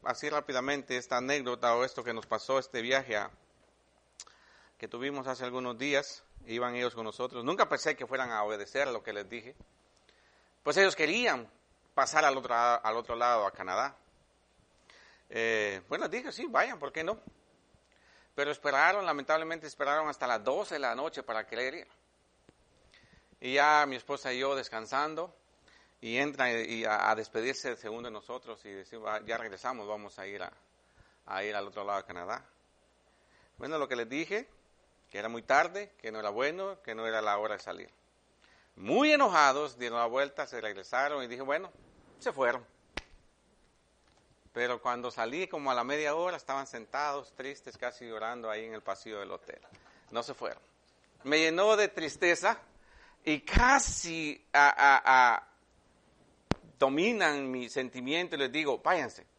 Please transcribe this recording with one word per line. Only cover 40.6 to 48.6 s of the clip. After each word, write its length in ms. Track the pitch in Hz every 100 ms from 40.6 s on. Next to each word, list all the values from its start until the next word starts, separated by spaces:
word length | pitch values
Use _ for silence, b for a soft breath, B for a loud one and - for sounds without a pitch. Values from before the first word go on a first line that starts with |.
| 107 98 92 123 143 147
y 40 | 120
dije, 160 | 123
"Bueno, 280 | 135 151 190 - - - - -
se 140 | -
fueron". 320 | 131 123 123 120 _ _ - - - _ _ _ _ _ _ _ _ _ _ _ _ _
Pero 300 | 120 123 120
cuando 280 | 127 120 123
salí, 380 | 120 117 147 185
como 240 | 160 139
a 20 |
la 100 | 123
media 300 | 120 151 151 156
hora, 220 | 180 165
estaban 300 | - 135 135
sentados, 640 | 123 110 135 147 143 127
tristes, 420 | - 131 139 - -
casi 300 | 123 - 120
llorando 460 | 110 113 120 113
ahí 140 | 107